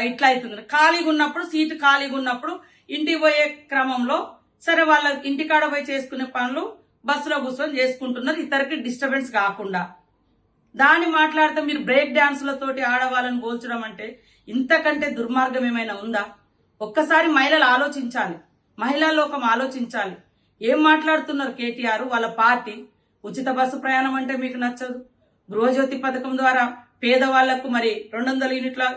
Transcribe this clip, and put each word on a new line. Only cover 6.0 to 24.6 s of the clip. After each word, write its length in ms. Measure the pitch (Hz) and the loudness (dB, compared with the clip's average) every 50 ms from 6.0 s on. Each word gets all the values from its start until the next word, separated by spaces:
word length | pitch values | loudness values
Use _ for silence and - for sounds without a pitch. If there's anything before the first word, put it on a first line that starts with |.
| 254 - 269 262 262 254 - | -6 -6 -8 -8 -8 -6 -4
పనులు 280 | 254 247 247 262 311 381 453 - - _ _ _ _ - 233 | -4 -4 -2 -4 -4 -6 -8 -10 -14 _ _ _ _ -2 -2
బస్సులో 280 | 285 285 285 302 302 285 247 | -2 -2 -2 -2 -2 -2 -2
కూర్చొని 340 | 262 254 254 294 311 277 254 | -4 -4 -4 -4 -4 -2 0
చేసుకుంటున్నారు, 600 | 254 262 254 - 262 254 247 254 254 285 311 330 277 | 0 0 -2 -4 -6 -6 -6 -4 -4 -4 -2 -4 -4
ఇతరికి 320 | - 285 269 277 277 320 262 226 | -2 -2 -2 -2 -2 -4 -6 -6
డిస్టర్బెన్స్ 460 | 240 240 - 277 269 269 277 262 - - | -6 -6 -4 -4 -2 -2 -2 -4 -2 0
కాకుండా. 480 | 214 196 196 196 - 208 196 190 180 180 - - - _ _ _ _ _ _ _ _ _ _ _ _ _ _ - | 0 0 0 -2 -4 -6 -6 -4 -4 -6 -6 -10 -18 _ _ _ _ _ _ _ _ _ _ _ _ _ _ 2
దాన్ని 340 | - 269 285 320 339 339 330 311 | 4 6 6 6 6 4 2 2
మాట్లాడితే 440 | 311 311 302 311 311 311 302 302 311 294 294 | 2 2 2 4 2 2 2 2 0 -2 -2
మీరు 120 | 302 294 - - | -4 -4 -2 2
బ్రేక్ 240 | 254 277 294 - - 302 | 2 2 2 2 2 2
డాన్సులతోటి 640 | 285 285 277 269 277 277 269 269 269 262 262 262 262 240 | 2 2 2 -2 -4 -6 -6 -4 -4 -6 -4 -2 0 0
ఆడవాళ్ళని 500 | 247 247 254 254 254 254 247 247 247 247 226 | 0 0 0 0 0 0 0 0 -2 -4 -4
పోల్చడం 380 | 233 233 240 247 254 233 233 220 220 | -4 -6 -6 -6 -6 -6 -6 -6 -8
అంటే 180 | 196 180 214 240 - - _ _ _ _ _ - | -10 -12 -14 -14 -14 -16 _ _ _ _ _ -4
ఇంతకంటే 580 | 214 262 262 - 330 311 311 302 302 294 294 277 240 | -2 -2 2 2 2 2 2 2 0 0 -2 -2 -2
దుర్మార్గం 480 | 233 233 226 254 262 262 247 240 254 247 240 | -4 -4 -2 0 0 0 0 0 -2 -2 -2
ఏమైనా 240 | 240 233 226 220 202 202 208 | -2 -2 -4 -4 -6 -8 -6
ఉందా? 180 | 226 226 202 208 - - - _ _ _ _ _ _ _ - | -4 -4 -4 -4 -6 -10 -18 _ _ _ _ _ _ _ -12
ఒక్కసారి 480 | 214 214 - 311 311 311 320 320 330 330 302 | -12 -2 0 0 2 4 4 4 4 4 4
మహిళలు 300 | 277 269 285 311 311 277 247 254 | 2 4 4 4 4 6 6 4
ఆలోచించాలి, 640 | 277 285 285 285 277 247 233 247 247 202 180 170 170 - _ _ _ _ _ _ - | 4 2 0 -2 -6 -8 -6 -4 -4 -4 -4 -6 -10 -16 _ _ _ _ _ _ -4
మహిళా 300 | 220 254 285 302 320 320 311 302 | -2 -2 0 2 2 2 2 2
లోకం 240 | 294 285 285 269 240 226 | 0 0 -2 -2 0 0
ఆలోచించాలి. 640 | 226 240 262 254 262 262 233 233 - 226 202 190 180 - _ _ _ _ _ _ _ _ | 2 0 0 -2 -4 -6 -8 -6 -4 -4 -6 -6 -8 -12 _ _ _ _ _ _ _ _
ఏం 180 | 214 233 294 302 302 311 | 0 0 2 4 6 4
మాట్లాడుతున్నారు 640 | 311 311 311 311 311 302 - - 294 277 269 254 - - | 4 4 4 2 0 0 -2 -4 -6 -4 -4 -6 -6 -6
కేటీఆర్, 460 | 240 240 226 254 240 226 220 214 254 254 | -6 -6 -6 -4 -2 -2 -2 -2 -2 -2
వాళ్ళ 160 | 240 226 226 226 - 220 | -2 -2 -2 -2 0 4
పార్టీ? 340 | 220 233 247 240 - 143 123 - - - _ _ _ _ _ _ - | 4 4 4 2 0 -6 -12 -12 -16 -20 _ _ _ _ _ _ -14
ఉచిత 240 | 202 - - 247 269 262 254 | -10 -8 -4 -2 -2 0 2
బస్సు 200 | 262 254 269 254 254 | 0 0 0 -4 -2
ప్రయాణం 300 | 269 262 262 262 269 262 269 | 0 0 2 0 0 -2 -2
అంటే 160 | 262 247 269 247 262 | -4 -4 -4 -4 -6
మీకు 160 | 247 247 247 | -6 -6 -4